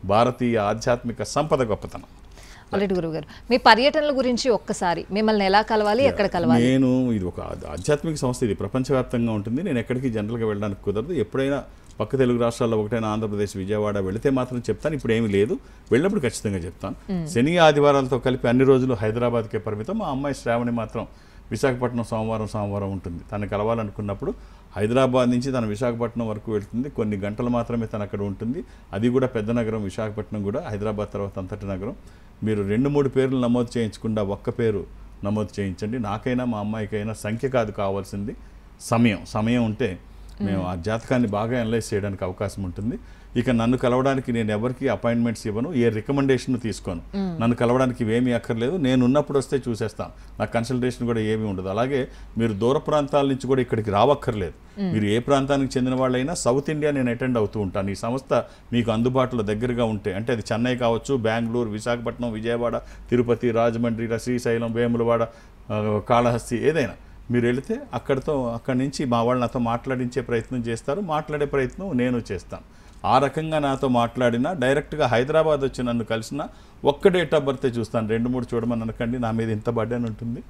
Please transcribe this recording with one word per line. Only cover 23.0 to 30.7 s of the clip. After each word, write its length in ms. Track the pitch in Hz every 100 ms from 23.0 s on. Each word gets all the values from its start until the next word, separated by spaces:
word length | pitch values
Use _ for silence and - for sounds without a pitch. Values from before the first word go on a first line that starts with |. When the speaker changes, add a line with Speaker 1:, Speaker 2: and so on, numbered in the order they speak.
| 90 85 -
Speaker 1:
తను 160 | 101 101
కలవాలనుకున్నప్పుడు 840 | 101 107 117 107 - 104 98 147 - - - - -
హైదరాబాద్ 540 | 107 123 131 127 123
నుంచి 220 | 123 135
తను 140 | 127 113
విశాఖపట్నం 640 | 104 123 117 117 117 113
వరకు 240 | 107 113
వెళ్తుంది. 380 | 107 101 113 143
కొన్ని 260 | 139 110 104
గంటలు 320 | 101 107 120
మాత్రమే 380 | 120 117 120 113
తను 160 | 110
అక్కడ 200 | 104 104
ఉంటుంది. 420 | 101 95 113 156 - - -
అది 160 | 101 117
కూడా 180 | 127 127
పెద్ద 240 | 117 104
నగరం 340 | 120 110 110
విశాఖపట్నం 580 | 98 90 110 104 101 107
కూడా, 220 | 98 123
హైదరాబాద్ 400 | 165